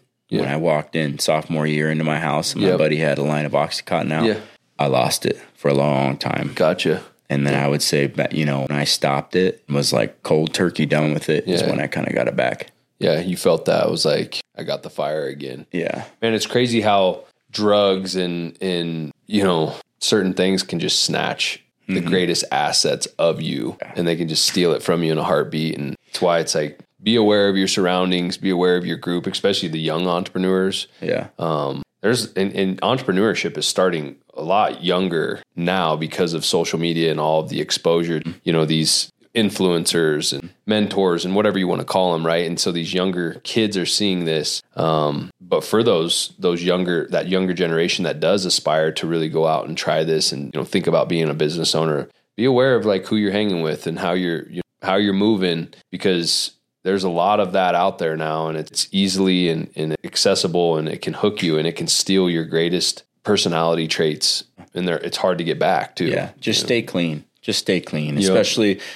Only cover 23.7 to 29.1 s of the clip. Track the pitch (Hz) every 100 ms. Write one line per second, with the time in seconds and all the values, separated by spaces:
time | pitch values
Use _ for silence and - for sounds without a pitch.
23.7 | - - - 85 82 80 78 - 95 87
24.7 | 71 - 85 82 78 - 76 71 78 80
25.7 | 78 71 78 _ - 90 85 80 95 73
26.7 | - - _ 107 117 104 104 101 95 95
27.7 | 104 90 90 92 90 87 - 95 87 90
28.7 | 90 87 82 87